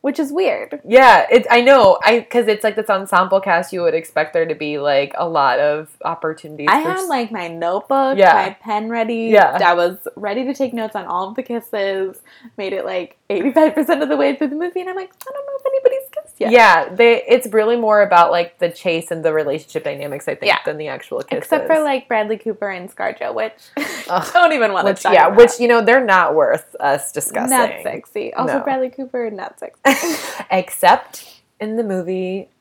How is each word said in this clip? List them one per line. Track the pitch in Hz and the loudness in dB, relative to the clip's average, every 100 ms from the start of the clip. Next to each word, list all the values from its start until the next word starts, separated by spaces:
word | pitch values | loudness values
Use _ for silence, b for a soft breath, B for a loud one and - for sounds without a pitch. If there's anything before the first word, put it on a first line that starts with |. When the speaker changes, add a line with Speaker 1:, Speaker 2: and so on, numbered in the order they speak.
Speaker 1:
Which | 269 285 | -6 -4
is | 285 | -4
weird. | 285 349 - - - - | -2 -2 -4 -8 -14 2
Speaker 2:
Yeah, | 233 262 190 - | 6 8 6 6
it, | 247 - | 2 4
I | 240 | 2
know. | 240 277 208 180 | 6 6 6 6
I, | - 233 | 4 2
'cause | 226 240 214 | 0 -2 0
it's | 208 | 0
like | 220 208 | -2 -4
this | 208 | -2
ensemble | 196 196 185 185 196 | -4 0 0 2 0
cast, | 190 170 185 | 2 -2 -2
you | 185 | -2
would | 170 | -2
expect | 156 165 - 156 | -2 -4 -4 -2
there | 175 | -2
to | 165 | -2
be, | 156 151 147 | -4 -6 -4
like, | 143 139 139 - | 0 0 0 -4
a | 170 | -4
lot | 160 139 123 | 0 2 2
of | 147 151 156 - | 0 -2 -8 -10
opportunities | - 165 160 156 156 151 147 | -8 -6 -8 -8 -14 -8 0
Speaker 1:
I | 226 | 0
Speaker 2:
for | 320 | 0
Speaker 1:
had, | 370 | -6
Speaker 2:
s- | - | -4
Speaker 1:
like, | 269 233 | -4 -4
my | 220 170 | -8 -10
notebook, | 165 170 190 - 269 262 269 | -6 -4 -4 -2 -2 0 4
Speaker 2:
Yeah. | 190 | 4
Speaker 1:
my | 117 190 202 | 4 0 -8
pen | 226 214 220 | -8 -6 -6
ready. | 233 226 233 226 | -6 -4 -4 2
Speaker 2:
Yeah. | 214 180 180 | 4 4 2
Speaker 1:
I | 185 | 0
was | 175 170 185 - | 2 0 -4 -14
ready | - 202 214 | -12 -8 -6
to | 254 | -6
take | 269 269 | -4 -6
notes | 233 214 | -4 -8
on | 208 185 | -10 -8
all | 175 190 | -8 -6
of | 233 | -10
the | |
kisses. | 233 233 220 214 196 190 190 196 _ B 240 - | -8 -10 -8 -6 -4 -4 -6 -10 _ B -20 -12
Made | 196 | -8
it, | 190 | -8
like, | - 185 180 _ _ | -6 -8 -10 _ _
eighty-five | 202 226 285 311 | -4 0 2 2
percent | 311 294 302 | 0 -2 -2
of | 285 | -2
the | 285 | 0
way | 277 269 | -2 -2
through | 302 | -6
the | 294 | -4
movie, | 349 359 | -8 -8
and | 370 | -10
I'm | 370 | -10
like, | 381 _ - | -12 _ -16
"I | |
don't | 554 554 | -14 -10
know | 554 | -8
if | 539 | -4
anybody's | 539 523 539 539 | 0 0 0 -8
kissed | - 622 _ | -14 -16 _
yet." | 226 | 2
Speaker 2:
Yeah, | 240 220 165 143 | 6 6 6 0
they, | 185 233 233 | 2 4 4
it's | - 247 240 | 2 0 2
really | 214 214 240 | 0 2 0
more | 220 208 | 2 4
about, | 202 175 170 | 6 6 6
like, | 175 175 _ | 2 -2 _
the | 175 | -6
chase | 170 185 165 165 | -4 -4 -4 -4
and | 165 | -2
the | 160 | 0
relationship | 156 147 147 147 156 | 0 -2 -4 -6 -10
dynamics, | 151 143 143 143 - | -8 -10 -10 -10 -8
I | |
think, | - 202 | -6 -2
Speaker 1:
Yeah. | - - | -2 -4
Speaker 2:
than | 156 | -8
the | 151 | -10
actual | 135 - 123 | -12 -10 -10
kisses. | - - | -8 -8
Speaker 1:
Except | - 311 - | -4 -4 0
for, | 320 | -2
like, | 302 269 - | 0 -4 -4
Bradley | 226 208 214 | -4 -4 -6
Cooper | 226 214 202 | -8 -8 -8
and | 185 180 | -10 -14
ScarJo, | - 196 - 202 | -8 -8 -6 -8
which | 226 220 - _ - | -6 -8 -10 _ -12
<laughs> | 294 - - | -10 -12 -4
Speaker 2:
Ugh. | 277 - | -4 0
Speaker 1:
don't | 349 349 | 2 2
even | 302 220 | 2 0
wanna | 190 196 | 0 -2
Speaker 2:
Which, | 185 | 0
Speaker 1:
talk | 196 | 2
Speaker 2:
yeah, | 185 160 | 4 6
Speaker 1:
about. | 202 | 8
Speaker 2:
which, | 240 - | 8 6
you | 240 | 2
know, | 233 | 2
they're | 220 247 | 4 2
not | 240 190 170 | 4 2 2
worth | 156 131 151 - - | 2 2 0 -4 -4
us | 143 139 - | -2 -2 -4
discussing. | - 143 - 151 - | -8 -6 -4 0 0
Speaker 1:
Not | 135 - | 0 -4
sexy. | - - - 214 214 | -10 -10 -12 -10 -10
Also, | - 254 277 | -4 -4 -2
Speaker 2:
No. | |
Speaker 1:
Bradley | 285 262 254 | -4 -4 -4
Cooper, | 254 262 254 233 | -6 -10 -8 -8
not | 208 185 - | -10 -14 -14
sexy. | - _ 269 | -18 _ 0
Speaker 2:
<laughs> | 269 | 0
<laughs> | 349 302 - - - | -2 -6 -10 -14 -4
Except | 190 180 - 180 233 - - - _ _ _ | -4 -4 0 4 4 0 -20 -20 _ _ _
in | 214 220 | -8 -6
the | |
movie | 220 190 175 185 185 190 - _ | -4 -4 -4 -6 -6 -8 -10 _